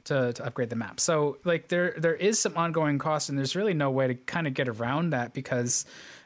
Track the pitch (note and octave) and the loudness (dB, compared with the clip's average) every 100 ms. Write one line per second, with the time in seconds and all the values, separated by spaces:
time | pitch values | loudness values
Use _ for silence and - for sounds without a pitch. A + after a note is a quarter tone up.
0 | - C#3+ B2 A#2 C3 A#2 A#2+ A2+ G#2+ - | -2 2 2 0 -6 -4 -4 -2 -6 -2
1 | - D#3+ D3 C#3+ F3 E3 - F3 F3 E3 | 2 2 2 -2 0 -2 0 0 0 2
2 | E3 E3 F#3 A3 G#3 E3+ E3+ E3 D3+ C#3+ | 0 2 2 2 0 0 0 2 2 2
3 | D#3+ D3+ - C#3 C3+ F3 G#3+ E3+ C#3 C3 | 2 0 0 -2 -2 0 0 2 2 2
4 | C3 B2 - F3 D#3+ C3 C3 A2 A#2 C#3+ | 2 0 -4 -2 -2 0 -2 -2 -2 0
5 | E3+ C#3 A#2+ - C3 B2+ A#2+ B2 - - | 0 0 -2 -6 -2 -2 0 -2 -4 -14
6 | - - | -20 -20